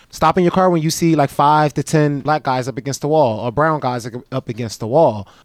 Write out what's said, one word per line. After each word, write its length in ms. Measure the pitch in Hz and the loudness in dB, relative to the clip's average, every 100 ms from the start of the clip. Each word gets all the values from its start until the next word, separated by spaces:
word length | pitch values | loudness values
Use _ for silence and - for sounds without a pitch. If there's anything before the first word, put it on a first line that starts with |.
| _ | _
stopping 360 | - 160 185 175 | 0 2 2 2
your 60 | |
car 180 | 190 185 | 2 2
when 120 | 170 | 2
you 80 | 156 | 0
see, 280 | - 170 156 | 0 2 2
like, 120 | 139 | 0
five 440 | - 143 151 151 | 2 4 4 2
to 100 | - | -2
ten 380 | - 156 147 139 | 0 2 2 0
black 220 | 139 156 | -2 -2
guys 260 | 139 131 127 | -2 -4 -4
up 80 | 117 | -8
against 240 | 131 131 | -8 -6
the 80 | 143 | 0
wall 320 | 156 127 107 | 2 2 0
or 100 | 120 | -4
brown 300 | 113 160 151 | 0 0 0
guys 240 | 131 123 117 | -4 -6 -8
ag-, 180 | 123 - | -12 -8
up 160 | 131 - | -8 -8
against 320 | 110 113 - | -8 -8 -8
the 80 | 110 | -2
wall. 400 | 147 147 107 95 - | 2 2 0 -10 -18